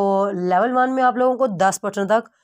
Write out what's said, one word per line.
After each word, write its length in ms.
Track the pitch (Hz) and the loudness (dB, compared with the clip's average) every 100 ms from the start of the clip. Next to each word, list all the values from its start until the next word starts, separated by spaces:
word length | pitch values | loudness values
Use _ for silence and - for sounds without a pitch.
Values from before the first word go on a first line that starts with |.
| 196 196 202 190 180 | 0 0 -2 -2 0
लेवल 220 | 180 233 | 0 2
वन 200 | 254 254 | 0 0
में 120 | 262 | 2
आप 140 | 254 240 | 0 2
लोगों 200 | 254 247 | 0 0
को 120 | 262 | -2
दस 300 | 180 190 190 | 0 0 -2
परसेंट 300 | 202 202 196 | -6 -4 0
तक 160 | 220 233 _ | 0 -2 _